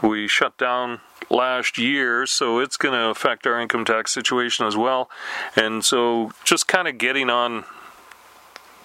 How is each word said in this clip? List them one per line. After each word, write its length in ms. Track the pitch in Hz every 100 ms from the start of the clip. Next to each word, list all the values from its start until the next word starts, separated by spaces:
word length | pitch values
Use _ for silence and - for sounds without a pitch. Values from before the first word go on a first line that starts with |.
we 260 | 107 107 104
shut 300 | - 135 -
down 420 | 127 123 123 117 - - -
last 480 | 120 127 127 117 -
year, 480 | 120 143 127 120 131
so 320 | - 127 117
it's 180 | 139 -
gonna 340 | 143 123 113
affect 360 | 110 139 117 131
our 140 | 117
income 240 | 117 117 113
tax 260 | 110 107
situation 540 | 131 120 123 120 - 110
as 100 | 104
well. 360 | 123 131 123 - - - - -
And 300 | 110 110 -
so 460 | 127 120 117 113 -
just 240 | - 170 -
kinda 240 | 185 165
getting 380 | 120 123 135 127
on, 360 | 120 120 113 - - - - - - - - - - - -